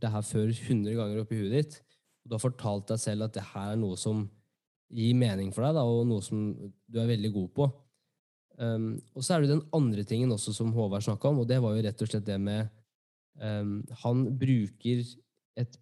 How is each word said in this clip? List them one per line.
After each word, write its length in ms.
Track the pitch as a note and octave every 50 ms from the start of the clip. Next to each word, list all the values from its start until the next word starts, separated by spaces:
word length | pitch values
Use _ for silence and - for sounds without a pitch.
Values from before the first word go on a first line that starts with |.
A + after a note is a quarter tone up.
det 100 | - A2 G#2+
her 80 | G#2+
før 300 | G#2 - - A2+ G#2+ A2 A2+ A2+ -
hundre 260 | - B2+ A2 G2+ G#2 A2+
ganger 280 | A#2 A2 G#2 G#2 A2 A2
oppi 160 | - A2+ A2
huet 120 | G2+ G2 A#2
ditt, 220 | D3 D3+ D3+ - - _ _ _ _ _ _ _ _ _
og 40 | B2
du 60 | A2+
har 60 | G#2+ -
fortalt 440 | B2+ A#2 - - A2 G2+ G2+ G2 -
deg 100 | A2 A2+
selv 240 | - A2 G#2 G#2 A2
at 60 | G#2+ -
det 120 | G#2 G2+ - -
her 180 | G2+ G2 G2+ G#2+
er 60 | A2+
noe 160 | A2+ F#2+ F#2
som 300 | - - A2 G#2+ G#2+ G#2 G2+ - _ _ _ _ _ _ _ _ _ _ _
gir 240 | - A#2 A2 A#2+ B2
mening 320 | B2+ B2 A2+ G2 F#2+ G2 F#2+ F#2+
for 120 | A2 A#2+
deg, 80 | D3 D#3+
da, 80 | D#3+ B2+
og 200 | A#2 A#2 A#2 A#2+
noe 160 | A#2+ A2+ G2+
som 220 | F#2+ - A2 G#2+ G#2+ G#2 F2+
du 460 | - G2+ G2+ - _ _ - A2+ A2+
er 80 | A2+ A#2+
veldig 220 | A#2 G#2 G#2 A2 G2+
god 160 | G2+ F#2 F2+ -
på. 120 | C3+ C#3+ C3+ - - _ _ _ _ _ _ _ _ _ _ _ _ _ _ _ -
Ehm, 300 | A#2+ A#2 A2+ A2 A2+ A2 A2 - - - _
og 120 | C3+ C3
så 100 | - F#3
er 60 | D#3+ D3
det 80 | C#3 D3
den 100 | D#3 D3+ - -
andre 320 | D#3+ C#3 A#2+ G#2+ G2+ G2+
tingen 280 | - A2 A#2 B2+ B2+ A2+
også 200 | G2+ - - G#2+
som 200 | - A2+ A2+ A2
Håvard 320 | A#2 A2 G2+ G2 G2+ G#2+
snakket 240 | - G#2 G2 - C#3
om, 100 | D3 C3+
og 80 | A#2 A#2
det 80 | B2+ C3
var 120 | A#2+ A2 G#2+
jo 80 | A2 A2
rett 200 | G#2 A2+ - A2+
og 60 | G#2+ -
slett 140 | G#2+ G2+ G#2
det 80 | G2+ G2
med, 300 | G2+ G2+ G#2 G#2+ A2 A2 - _ _ _ _ _ _ _ _ _ _ _ _
ehm, 380 | - A2 A2 G#2+ G#2 G#2 G2+ G2+ G#2 - - A#2+ - -
han 200 | A#2+ B2 B2+ C3 - C#3
bruker 640 | B2+ - C3 C3 A#2 G#2 F#2+ - - - A#2+ B2 A#2+ A#2+ A#2+ - - _ _ _ _ _ _ _
et 220 | - B2+ - - -